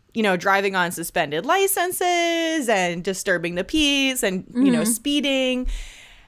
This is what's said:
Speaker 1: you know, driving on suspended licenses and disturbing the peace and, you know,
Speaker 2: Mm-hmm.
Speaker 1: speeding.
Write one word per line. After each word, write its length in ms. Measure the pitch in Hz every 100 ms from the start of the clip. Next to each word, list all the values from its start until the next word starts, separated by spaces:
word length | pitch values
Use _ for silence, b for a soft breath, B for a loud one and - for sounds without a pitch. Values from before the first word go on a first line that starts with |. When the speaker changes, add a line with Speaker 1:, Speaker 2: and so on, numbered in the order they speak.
| _
Speaker 1:
you 80 | 226
know, 160 | 214 180
driving 380 | 196 196 202 190
on 160 | 175
suspended 540 | 175 165 185 151 151 240
licenses 1200 | 370 392 392 359 359 359 349 339 330 330 320 233
and 340 | 202 180 175
disturbing 520 | 180 185 - 175 170 175
the 80 |
peace 580 | 180 311 294 285 269 247
and, 220 | 220 185 -
you 180 | 240 269
know, 100 | 233
Speaker 2:
Mm-hmm. 100 | 220
Speaker 1:
speeding. 760 | 226 285 285 277 269 262 254 254 B B B B B